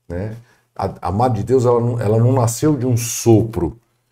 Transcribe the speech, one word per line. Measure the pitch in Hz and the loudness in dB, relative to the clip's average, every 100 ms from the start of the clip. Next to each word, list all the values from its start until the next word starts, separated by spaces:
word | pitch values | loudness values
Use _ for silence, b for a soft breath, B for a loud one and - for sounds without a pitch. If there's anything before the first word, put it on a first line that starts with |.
| _ | _
né? | 85 107 117 b b b - | -10 -10 -12 b b b -8
A, | 95 - 87 | -8 -6 -6
a | |
Madre | 95 127 117 | 0 0 -2
de | - | 0
Deus, | 131 | 2
ela | 120 120 | 2 2
não, | 120 117 | 0 -2
ela | 104 113 | 0 2
não | 120 | 4
nasceu | 131 113 - 151 143 | 2 0 0 0 0
de | 127 | 0
um | 117 | -2
sopro, | 117 - 117 110 113 87 80 - _ _ _ | -4 -2 4 4 4 -4 -6 -8 _ _ _